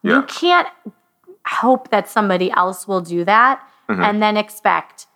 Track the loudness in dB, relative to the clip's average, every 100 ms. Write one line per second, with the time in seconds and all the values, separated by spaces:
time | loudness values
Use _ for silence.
0 | 0 0 0 -2 2 2 0 -8 -20 -20
1 | _ _ -20 -14 -8 -2 2 0 0 -2
2 | -2 -2 0 0 0 0 -2 -4 -6 -6
3 | -4 -4 2 4 4 0 -8 _ -6 -2
4 | 0 2 0 0 -4 -4 -2 -2 -4 -18
5 | -20